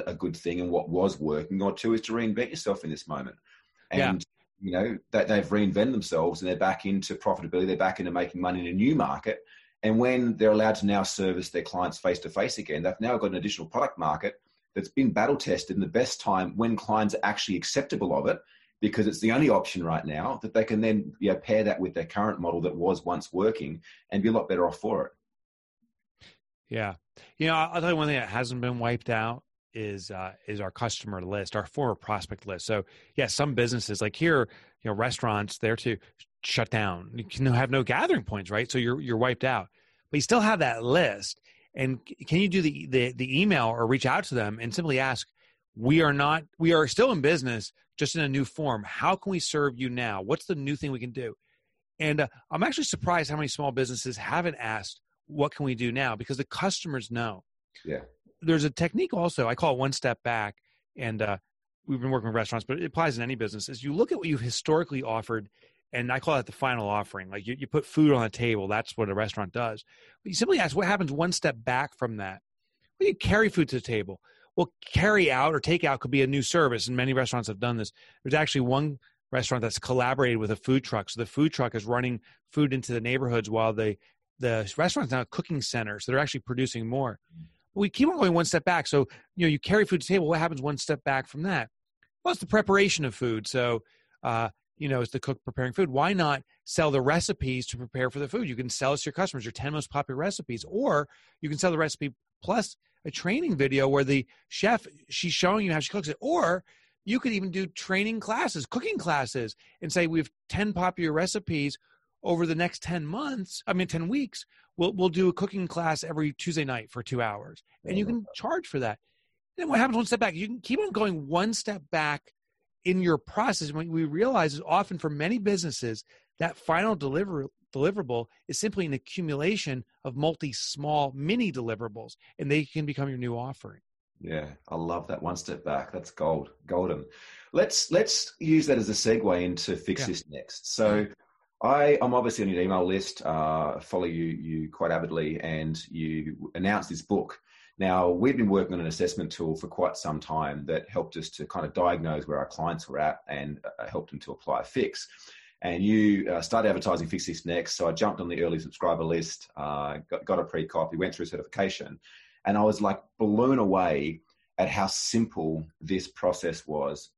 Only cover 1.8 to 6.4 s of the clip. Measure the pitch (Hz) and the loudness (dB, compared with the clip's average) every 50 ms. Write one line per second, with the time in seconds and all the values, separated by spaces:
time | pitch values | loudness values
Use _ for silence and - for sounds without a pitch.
1.8 | - 113 113 110 - 110 113 117 113 110 98 117 123 123 - - - 104 95 - | 0 2 2 2 0 -2 -4 -2 0 0 0 -2 -2 -4 -4 -6 -2 -2 -2 -2
2.8 | 80 78 73 - - 80 73 69 65 62 - _ _ _ _ _ _ _ _ _ | -4 -8 -8 -8 -8 -8 -8 -8 -8 -10 -14 _ _ _ _ _ _ _ _ _
3.8 | _ - - 143 135 120 95 - - _ _ _ _ _ _ - 98 95 90 92 | _ -2 0 0 2 2 0 -2 -4 _ _ _ _ _ _ -10 -6 -2 0 0
4.8 | 104 120 104 - _ - - 107 - - 107 101 - - 101 104 104 95 82 101 | 0 0 -2 -6 _ 0 2 2 4 4 4 2 2 2 2 4 4 4 4 4
5.8 | 113 131 127 104 - - - 80 85 87 85 - | 2 2 2 -2 -2 -2 0 0 2 0 0 -2